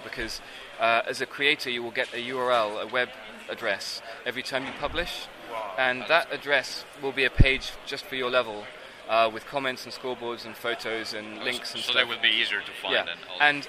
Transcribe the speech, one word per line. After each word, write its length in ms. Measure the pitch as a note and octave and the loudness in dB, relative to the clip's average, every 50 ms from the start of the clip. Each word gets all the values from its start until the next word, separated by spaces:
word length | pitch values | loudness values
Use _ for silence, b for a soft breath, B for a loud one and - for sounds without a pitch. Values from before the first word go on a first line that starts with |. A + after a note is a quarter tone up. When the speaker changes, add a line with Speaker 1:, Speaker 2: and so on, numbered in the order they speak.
| G2 | -10
Speaker 1:
because, 380 | A2 - B2+ A2+ G#2+ - - B B B B B B B B | -10 -6 -6 -6 -6 -6 -8 B B B B B B B B
uh, 220 | A2 A2+ A2+ A#2 - | 4 6 6 6 4
as 140 | - - B2 | 2 -2 -4
a 40 | C#3+ | -4
creator, 440 | - - - C#3+ C#3+ D3+ D3 - C3+ | -4 -2 2 4 4 4 4 0 -2
you 100 | A#2+ A#2+ | -2 -2
will 100 | A#2 A#2 | -4 -4
get 220 | G#2+ B2+ B2 - A#2 | -2 -2 -2 -2 -4
a 60 | A#2+ | -6
U 160 | A#2+ B2 C3+ C3 | -6 -4 -2 0
R 120 | B2 B2+ | 2 4
L, 260 | B2 A#2 G#2+ G#2 G#2 G#2 | 4 4 4 2 0 -4
a 60 | G2 | -4
web 240 | A2 A#2+ B2+ B2 A#2+ - - - - - - - - | -2 0 0 0 0 -4 -12 -14 -14 -14 -12 -8 -8
address, 520 | - - A#2 G#2+ G2 G2 - - - - - B B B B | -6 -2 0 0 0 0 -2 -6 -8 -8 -10 B B B B
every 180 | B2 A#2+ B2+ A#2 | -6 -4 -4 -4
time 220 | - C#3 C3 C3+ | -2 -2 -2 -2
you 60 | B2+ A2+ - | -4 -6 -4
publish. 480 | D3 C#3 - D#3+ F3 - - - - - - - - - | -4 -4 -2 -2 -4 -4 -4 -8 -10 -12 -14 -14 -12 -8
Speaker 2:
Wow. 240 | A#2 A2 A2 G2 F#2 | -8 -6 -6 -4 -2
Speaker 1:
And 260 | A2+ C3 B2+ B2+ B2+ G#2+ | 0 2 2 2 0 2
that 240 | G2+ D#3 E3+ - - | 4 4 4 4 2
address 540 | C#3 C3+ C3 C#3 C#3+ C3 B2 - - - - - - - | -4 -4 0 2 2 2 2 0 -6 -10 -12 -14 -10 -4
will 100 | C#3 C3+ | -4 -2
be 140 | B2+ C3+ C3 | 2 2 2
a 40 | B2 | 4
page 420 | - - - C3 C3+ B2+ - - - - - | 8 8 8 8 8 2 0 -6 -10 -10 -10
just 200 | - C#3 C3+ - | -8 -8 -8 -8
for 100 | - C3+ | -6 -4
your 140 | C3 B2+ B2 | -2 0 2
level, 360 | B2+ B2+ A#2+ A2+ G#2 G#2 G#2 - B B B B B B B - | 4 2 2 2 -2 -8 -8 -10 B B B B B B B 2
uh, 200 | A2 A2+ A2+ A2 | 6 6 6 6
with 140 | A2 A2 - | 4 -2 -6
comments 380 | - D3 C#3 C3+ C3 B2+ - - | -4 -4 -2 0 -2 -2 -4 -6
and 100 | C3+ - | -10 -10
scoreboards 520 | - - B2+ B2 A2+ A#2 A#2 A#2 A2+ - | -6 -4 -4 -4 -4 -4 -6 -6 -6 -8
and 100 | A2+ G#2+ | -10 -10
photos 580 | - - A#2 A#2 - - A2+ A2 A2+ G#2+ - A2+ | -4 -2 -2 -2 -2 -2 -2 -2 -2 -4 -4 -6
and 300 | G#2+ G#2+ A2 G#2+ G#2+ G#2+ | -8 -8 -8 -8 -4 -2
links 300 | B2 B2 A#2+ - - - | -2 -2 -2 -4 -6 -8
and 100 | A#2 - | -6 -2
Speaker 3:
So 80 | B2 | 2
Speaker 1:
stuff. 40 | B2 | 4
Speaker 3:
they 100 | B2+ B2 A#2+ | 4 4 2
will 120 | A#2 A2 | 2 2
be 80 | A2+ A2+ | 4 4
easier 320 | A2 A2+ A2+ G2+ G#2 G2+ | 6 4 4 2 0 -2
to 100 | F#2+ - - - | -4 -4 -8 -6
find 120 | - F#2+ B2+ | -2 2 2
Speaker 1:
Yeah. 80 | A2 F#2 F2 | 2 2 0
Speaker 3:
and 80 | E2+ - - - | -4 -8 -8 -6
all 80 | F2+ F2+ | 0 4
Speaker 1:
And, 260 | D3 D3 C#3+ C#3+ C3+ | 6 6 4 4 -2